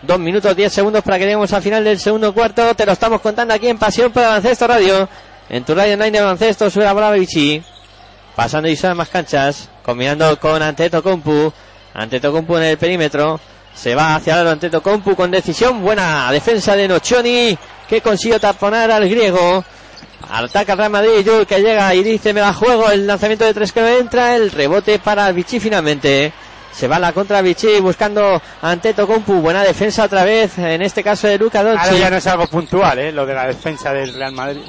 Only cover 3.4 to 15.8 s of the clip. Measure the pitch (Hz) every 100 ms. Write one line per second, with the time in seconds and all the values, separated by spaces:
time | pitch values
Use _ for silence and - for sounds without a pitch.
3.4 | 233 214 240 220 214 202 247 233 233 214
4.4 | 214 240 233 240 190 190 190 - - -
5.4 | - 123 123 165 208 202 214 214 202 180
6.4 | 226 202 208 196 208 202 214 208 180 160
7.4 | 147 151 175 - - - - - - -
8.4 | 117 151 156 151 185 175 165 180 151 143
9.4 | 139 143 - - - 120 131 151 160 147
10.4 | 156 156 156 143 170 165 175 185 151 151
11.4 | 156 - - - - - 110 127 143 160
12.4 | 165 170 160 151 175 180 151 143 151 160
13.4 | - - - - 123 123 156 156 160 165
14.4 | 170 156 170 160 196 208 190 185 180 185
15.4 | 180 160 240 240